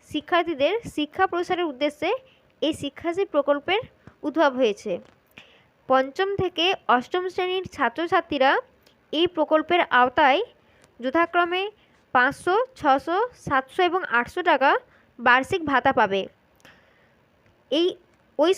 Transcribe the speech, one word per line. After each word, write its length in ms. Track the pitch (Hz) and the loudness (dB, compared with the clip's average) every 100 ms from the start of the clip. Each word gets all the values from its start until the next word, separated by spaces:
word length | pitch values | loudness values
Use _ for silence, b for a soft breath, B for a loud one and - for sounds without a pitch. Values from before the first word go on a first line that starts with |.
| - | -10
শিক্ষার্থীদের 640 | 302 - 339 339 277 285 453 - - | -10 -2 -2 -2 0 0 -2 -6 -6
শিক্ষা 300 | 294 - 381 | -6 -2 -2
প্রসারের 380 | 349 349 349 339 | -2 -4 -4 -4
উদ্দেশ্যে 380 | 254 294 - 330 508 b b b - | -2 -4 -2 -4 -4 b b b -4
এই 120 | 302 - | -4 -4
শিক্ষাশ্রী 440 | 277 - 330 349 392 | -10 -8 -6 -4 -2
প্রকল্পের 480 | 294 277 285 302 403 - _ b b 294 | -2 0 -2 0 -4 -4 _ b b -6
উদ্ভব 240 | 277 294 254 | 0 0 2
হয়েছে। 320 | 233 202 214 175 - _ _ b b b b b - | -2 -2 -8 -8 -10 _ _ b b b b b 0
পঞ্চম 400 | 262 269 277 392 403 | 0 0 -2 -4 -2
থেকে 240 | 370 - 349 392 - 247 | -4 0 -2 -2 0 0
অষ্টম 280 | 247 359 370 | 0 -4 -4
শ্রেণীর 320 | 359 370 370 359 - | -4 -4 -4 -6 -4
ছাত্রছাত্রীরা 760 | 240 311 339 349 330 285 269 403 - _ b b - | -4 -2 -2 -2 -2 0 2 2 -4 _ b b -6
এই 140 | 302 349 311 | -2 -2 0
প্রকল্পের 460 | 302 311 311 349 - 254 | 0 0 2 0 2 2
আওতায় 420 | 247 320 285 311 480 _ b b b - | 2 4 2 2 -2 _ b b b -10
যথাক্রমে 600 | 247 330 339 349 349 370 403 _ b b b | -4 -2 0 0 0 -2 -6 _ b b b
পাঁচশো, 420 | 254 254 - 349 403 523 - | 2 2 0 0 0 -2 -2
ছশো, 380 | 294 269 330 359 494 - - | 2 2 0 -2 -2 -6 -2
সাতশো 360 | 269 262 - 359 | -2 -2 -2 0
এবং 120 | 370 320 240 | 0 -2 -2
আটশো 220 | 240 359 349 | -2 -4 0
টাকা 220 | 285 269 453 _ b b - | 2 4 2 _ b b -2
বার্ষিক 420 | 240 247 262 381 302 | 4 4 2 -4 0
ভাতা 200 | 262 269 254 | 2 2 2
পাবে। 220 | 208 196 - _ _ _ b b b b b b _ _ _ _ - | 2 0 -4 _ _ _ b b b b b b _ _ _ _ -4
এই, 160 | 294 349 - _ _ _ - | 0 0 -4 _ _ _ 0
ওই 120 | 320 | 0